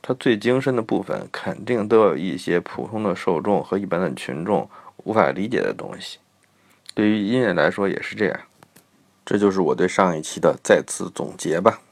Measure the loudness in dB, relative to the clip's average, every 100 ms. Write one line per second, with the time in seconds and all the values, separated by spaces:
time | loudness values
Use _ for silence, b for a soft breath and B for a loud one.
0 | -4 0 2 2 2 2 2 -2 0 -2
1 | -2 -6 -6 -8 -8 -8 -4 -2 4 6
2 | 6 2 -4 -6 0 0 0 -10 -8 -4
3 | -2 -2 0 0 2 0 0 -4 -2 -2
4 | -2 -4 -8 -8 0 0 -2 B B B
5 | -2 2 2 0 -2 -2 -2 -6 -10 -12
6 | -16 -18 _ _ _ b b b -10 0
7 | 2 2 0 2 2 4 2 2 -2 -2
8 | -8 -2 -2 -2 -10 _ -20 -20 _ _
9 | _ _ -2 4 4 4 0 2 0 4
10 | 2 2 -6 0 2 2 4 4 4 -8
11 | -10 -8 -10 -6 -4 2 2 2 _